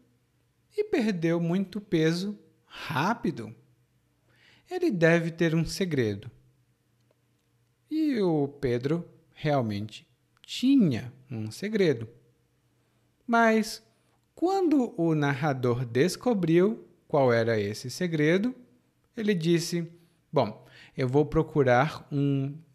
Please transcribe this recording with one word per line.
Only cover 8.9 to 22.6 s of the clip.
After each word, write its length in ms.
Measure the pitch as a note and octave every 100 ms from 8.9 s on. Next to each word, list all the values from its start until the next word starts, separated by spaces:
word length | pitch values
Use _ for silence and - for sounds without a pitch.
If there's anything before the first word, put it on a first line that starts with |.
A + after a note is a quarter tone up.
| E3+ E3+ _ _
realmente 760 | - D3+ C#3+ A2 G2+ G#2+ - - _ _ _
tinha 680 | - - B3+ C#4 F3+ A#2 A#2+ - -
um 200 | A2+ A2
segredo. 560 | - G3+ G#3+ F3 A#2+ A2 - _ _ _ _ _ _ _ _ _ _ -
Mas, 560 | A#3 A3+ A3 G#3 - - _ _ _ _
quando 580 | - F4 G4 F4 C#4+ A#3 -
o 140 | E3
narrador 720 | D#3 C#3+ C3 D#3 C3 B2 A#2+ B2
descobriu 1000 | B2 F3 - B3 G#3 E3 E3+ G3 A3+ - _ _
qual 240 | D3 B2+
era 260 | A#2 A2+ A2
esse 300 | G2+ A2 B2+
segredo, 640 | - F3+ D#3+ D3+ F#3 A#3+ - - _ _ _ _ -
ele 180 | G#3
disse, 560 | F#3+ D#3+ E3+ E3+ E3+ E3 - _ _ _
"Bom, 360 | D3 G#2+ - - - -
eu 140 | - C3
vou 160 | C#3
procurar 840 | D3+ D#3+ D#3 D3+ B2+ B2 D#3 - -
um 420 | C#3+ C#3+ C#3 C3+ D#3